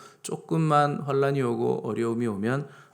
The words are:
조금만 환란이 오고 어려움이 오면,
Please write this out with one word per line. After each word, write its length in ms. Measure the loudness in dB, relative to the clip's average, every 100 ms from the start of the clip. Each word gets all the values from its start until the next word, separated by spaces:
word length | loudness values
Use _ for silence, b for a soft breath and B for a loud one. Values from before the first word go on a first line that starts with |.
| B B
조금만 800 | -10 -10 -2 0 4 4 4 0
환란이 400 | -2 0 2 2
오고 480 | 0 0 0 0 -2
어려움이 380 | -2 -2 0 -2
오면, 420 | -2 -2 -2 -4 B B